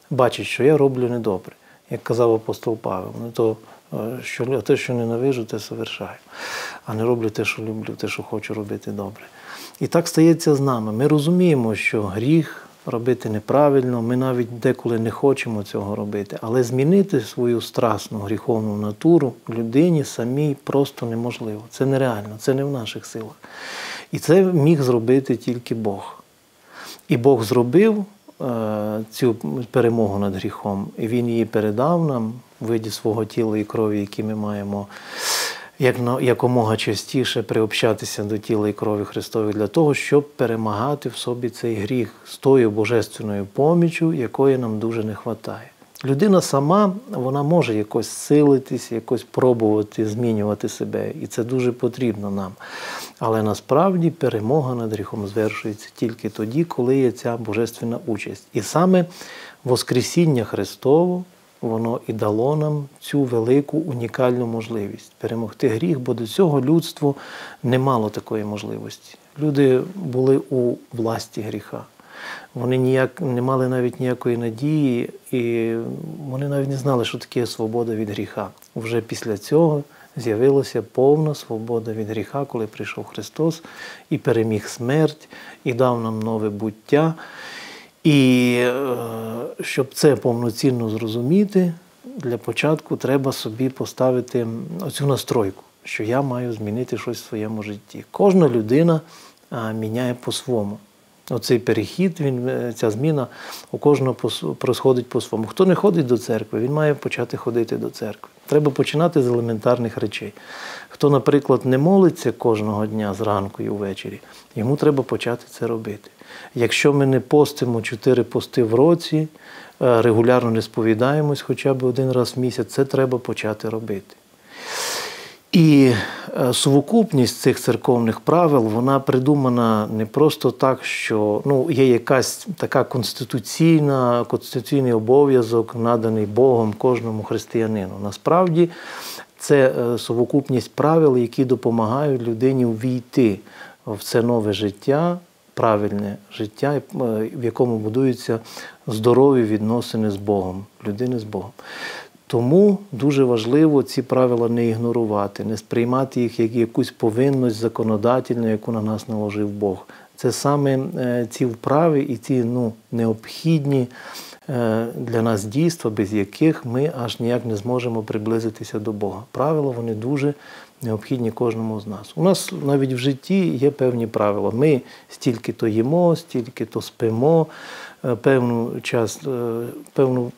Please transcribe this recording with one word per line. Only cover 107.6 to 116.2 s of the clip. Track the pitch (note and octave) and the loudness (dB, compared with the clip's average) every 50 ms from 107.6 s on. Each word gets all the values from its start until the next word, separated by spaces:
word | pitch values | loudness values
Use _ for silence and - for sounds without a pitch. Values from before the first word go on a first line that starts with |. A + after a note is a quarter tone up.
| A2+ - B2 | 0 0 -2
до | A2+ - - | -4 -6 -6
церкви. | - - A2+ G#2 G#2 - - - _ _ - | -8 -8 -8 -10 -10 -10 -16 -20 _ _ -4
Треба | - D3 D3+ D3 D3 | 0 2 2 2 2
починати | C3 - C3 - - D3+ E3+ E3+ - D3+ | 2 0 0 0 2 2 2 2 4 2
з | B2 | 2
елементарних | B2 A#2+ A#2+ A#2 A#2 A2+ G#2+ - B2 B2 A#2+ A#2+ A2 - A#2 | 2 2 0 0 -2 -2 0 2 2 2 2 0 -4 -4 -4
речей. | A2 G#2 - - G#2+ G2+ - - - - - - - - - - - - | -6 -6 -6 -8 -10 -12 -14 -16 -20 -18 -16 -16 -14 -14 -14 -16 -18 -18
Хто, | - - D3+ D3 | -4 2 4 4
наприклад, | C#3+ C3+ - D3 C#3+ C#3+ C#3 - C3 B2 C3 | 4 4 4 4 4 4 4 4 2 2 2
не | B2+ B2+ C3+ | 2 2 4
молиться | D3 F3+ G3 G3 F#3 D#3+ - - - B2 | 4 6 6 6 6 6 4 2 -2 -4
кожного | A2+ - - A#2+ A2 G#2+ G#2+ G#2+ G#2 G#2 A2 | -2 0 2 2 2 2 0 0 0 -2 -2
дня | G#2+ A2 A2 G#2+ G2+ F#2+ | -2 -2 -2 -2 -2 -4
зранку | G2 A2 G#2+ G#2 G2 G2 G2 - - | -2 -2 0 0 0 -2 -4 -6 -6
і | A2 A2 | -6 -6
ввечері, | G#2 G2+ G2+ G2 F#2+ - - G2 G2+ - - - - - - _ - | -4 -4 -4 -6 -6 -8 -10 -12 -12 -14 -16 -20 -20 -20 -20 _ -6
йому | A#2 G#2+ B2+ D3 | -2 0 0 0
треба | C#3+ D3 D3+ C#3+ C3+ | 2 4 2 4 2
почати | B2 - A#2+ G#2 - A#2+ A#2+ A#2 - - | 0 -2 -4 -4 -2 -4 -4 -6 -8 -12
це | - - A#2+ | -10 -6 -6
робити. | A2+ A#2 A2+ G#2+ G#2+ G2+ G2+ - - _ - | -4 -4 -4 -6 -8 -12 -12 -14 -20 _ -20